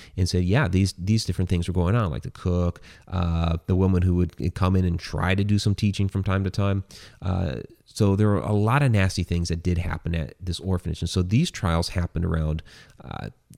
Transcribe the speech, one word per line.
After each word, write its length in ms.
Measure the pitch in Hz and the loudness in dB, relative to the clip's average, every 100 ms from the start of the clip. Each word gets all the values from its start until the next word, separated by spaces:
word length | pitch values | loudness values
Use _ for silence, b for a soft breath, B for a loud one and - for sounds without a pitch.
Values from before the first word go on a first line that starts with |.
| B B | B B
and 120 | 92 | 0
said, 140 | 90 | 0
yeah, 240 | 90 113 104 | 2 2 2
these, 280 | 92 98 - | 2 2 0
these 260 | 92 110 | -2 0
different 240 | - - 90 | 0 -2 0
things 200 | 87 85 | 0 0
were 60 | |
going 200 | 90 87 | 0 0
on, 160 | 117 98 | 0 0
like 140 | 65 | -4
the 80 | - | -8
cook, 480 | - 92 87 87 - - B B | -6 -2 0 0 -4 -10 B B
uh, 520 | 92 85 85 82 82 - | -4 0 0 0 -2 0
the 100 | 92 | 2
woman 260 | 95 92 | 4 4
who 140 | 92 87 | 4 4
would 360 | 87 - 82 - | 2 -2 -6 0
come 180 | 92 | 2
in 100 | 95 | 2
and 140 | 90 87 | 2 0
try 380 | - 85 92 95 | -4 -2 0 2
to 80 | |
do 160 | 101 104 | 2 2
some 160 | 107 98 | 2 0
teaching 320 | 104 95 98 | 0 0 0
from 160 | 98 | -2
time 180 | 95 95 | 0 0
to 80 | 95 | 0
time. 320 | - 101 98 - B B B | 0 0 0 -4 B B B
Uh, 360 | 90 92 87 60 - - | -4 -2 -2 -4 -10 -18
so 320 | _ - 101 98 | _ 0 2 4
there 100 | 107 | 4
were 120 | 98 | 2
a 140 | - | 0
lot 300 | 104 107 135 | 0 2 2
of 80 | 139 | 4
nasty 320 | 107 92 - | 4 2 0
things 260 | 85 87 85 | -2 -2 -2
that 140 | 82 | -2
did 160 | 90 85 | -2 -2
happen 340 | 82 - 85 | -2 -4 -4
at 220 | 82 71 - | -4 -6 -8
this 180 | 90 87 | -8 -8
orphanage. 440 | 95 90 82 80 | -4 -4 -4 -6
And 60 | 85 | -4
so 140 | 92 | -2
these 300 | 90 113 175 | 2 2 0
trials 380 | - 90 82 85 | -2 0 0 0
happened 340 | 90 87 82 | -2 -4 -2
around, 400 | 85 82 78 78 - B B B | -2 0 -2 -4 -6 B B B
uh, 240 | - - 52 - _ | -16 -12 -12 -14 _